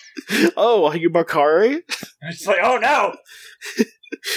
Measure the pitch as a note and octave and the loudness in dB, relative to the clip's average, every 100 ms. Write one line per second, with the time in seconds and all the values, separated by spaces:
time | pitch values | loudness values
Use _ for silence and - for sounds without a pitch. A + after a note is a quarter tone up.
0 | - - - A3 E4 - A3 A3 D3+ E3 | -20 -20 -6 0 0 2 2 4 2 0
1 | E3 E3+ E3 D#3 D3 D#3+ A3+ D4+ - - | 0 0 0 2 4 4 2 0 -8 -14
2 | - _ D#3 - G3 G#3 A3 B3 A#3+ C#4 | -14 _ -16 -10 -4 0 0 0 0 0
3 | G3 - _ - - - - - - _ | -2 -6 _ -20 -20 -18 -14 -4 -4 _
4 | _ - - | _ -14 -10